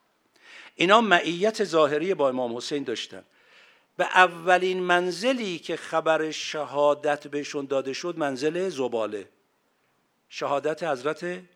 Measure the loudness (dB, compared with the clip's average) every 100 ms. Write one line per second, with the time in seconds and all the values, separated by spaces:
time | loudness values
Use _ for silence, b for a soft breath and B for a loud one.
0 | _ _ _ B B B B -2 4 6
1 | 6 2 2 0 0 0 0 4 4 2
2 | -2 0 0 0 -4 -6 -6 -6 -4 -6
3 | -8 -14 -20 b b b b b b -4
4 | 2 6 6 4 4 4 4 0 2 2
5 | 2 -2 -2 0 -2 -6 -6 -8 -2 0
6 | 2 2 0 -6 -8 -6 -4 2 2 2
7 | 0 -2 -4 -8 -6 -8 -2 -2 -2 -6
8 | -8 -4 -4 -2 -2 -2 -4 -2 -2 -2
9 | -4 -6 -12 _ _ _ _ _ _ _
10 | _ _ _ -8 -4 -2 -2 -4 -4 -4
11 | -4 -6 -8 -10 -14